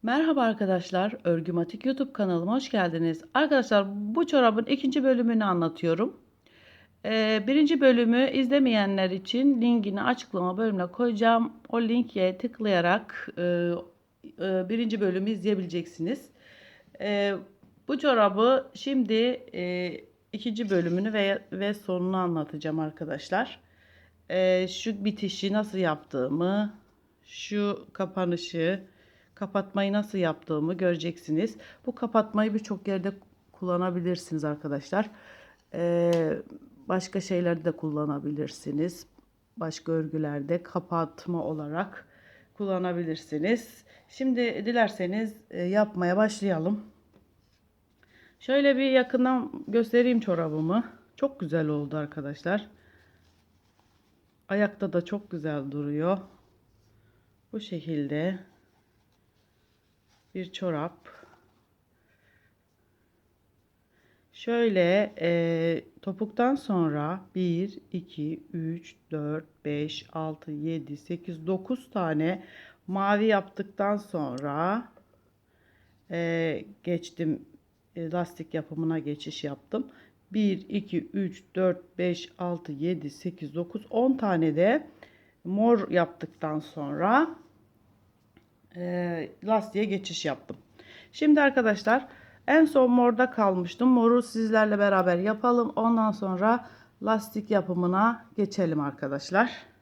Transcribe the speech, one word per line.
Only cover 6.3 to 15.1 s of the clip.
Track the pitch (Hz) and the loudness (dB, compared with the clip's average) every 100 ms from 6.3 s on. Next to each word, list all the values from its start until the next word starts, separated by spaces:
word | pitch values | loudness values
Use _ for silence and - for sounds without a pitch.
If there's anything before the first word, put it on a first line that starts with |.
| _ _ _ - - - _ | _ _ _ -20 -20 -20 _
Ee, | - 220 214 220 208 | -4 0 2 2 2
birinci | 277 294 311 | 4 4 6
bölümü | 269 240 233 233 269 | 6 8 6 4 4
izlemeyenler | - 254 277 262 220 196 196 190 | 2 2 4 4 4 2 2 0
için | 190 190 233 277 262 | -2 -4 2 4 4
linkini | 233 240 202 202 | 4 2 2 -2
açıklama | 247 247 - 190 180 185 | -2 -2 -2 -2 -2 0
bölümüne | 226 202 180 | 0 0 -4
koyacağım. | - 240 214 226 233 233 - - | -2 -2 2 4 4 2 -6 -6
O | 233 | -2
linke | 226 240 240 - 185 185 | 2 2 0 0 0 0
tıklayarak, | 240 - 214 185 170 196 220 - - - | -8 -4 0 2 4 0 -2 -14 -12 -4
e, | |
e, | 175 175 175 175 - _ _ _ - - 190 185 180 | -2 0 0 -2 -6 _ _ _ -20 -8 -2 -2 0
birinci | 226 233 214 | -2 -2 0
bölümü | 196 | 0